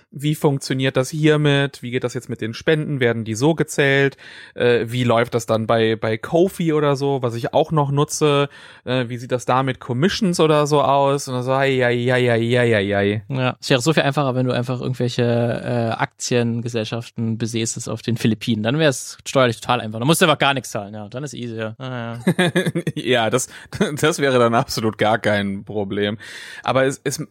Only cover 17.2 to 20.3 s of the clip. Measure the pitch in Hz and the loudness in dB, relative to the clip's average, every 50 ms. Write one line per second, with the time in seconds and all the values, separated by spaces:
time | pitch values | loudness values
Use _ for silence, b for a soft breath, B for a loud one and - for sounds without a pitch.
17.2 | 117 113 113 110 120 110 117 113 113 113 - 127 117 - 113 113 - - 117 - | -4 -4 -2 -4 -4 -4 -2 -2 -4 -4 -4 -6 -8 -8 -10 -8 -4 -4 -2 0
18.2 | - 113 110 107 - - 117 107 107 113 131 156 160 151 127 - - - - - | 2 0 0 0 -2 -2 -2 0 0 0 2 2 2 2 2 0 -4 -14 -16 -16
19.2 | - - - 139 127 123 110 - - - 123 120 113 110 107 113 117 143 165 - | -8 -2 2 2 2 2 2 -2 -2 -2 -2 0 -2 -4 -6 -2 0 2 2 4
20.2 | 190 165 | 4 2